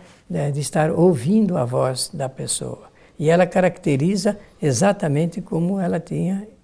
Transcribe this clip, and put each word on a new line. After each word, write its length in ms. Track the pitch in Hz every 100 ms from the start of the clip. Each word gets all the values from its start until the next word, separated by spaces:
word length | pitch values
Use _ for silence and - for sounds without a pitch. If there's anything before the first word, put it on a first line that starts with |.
| - - -
né, 220 | 170 143
de 80 | 143
estar 320 | 139 160 156
ouvindo 640 | 165 180 139 131 214 202 175
a 80 |
voz 440 | 120 127 131 131 -
da 140 | 156 131
pessoa. 600 | - 131 - 127 - - _ - -
E 100 | 156
ela 160 | 175
caracteriza 920 | 175 185 180 180 160 139 170 202 208 208 - _
exatamente 800 | 156 123 196 196 160 143 170 175
como 400 | - 160 175 196
ela 180 | 180 175
tinha, 480 | - 151 170 196 214 -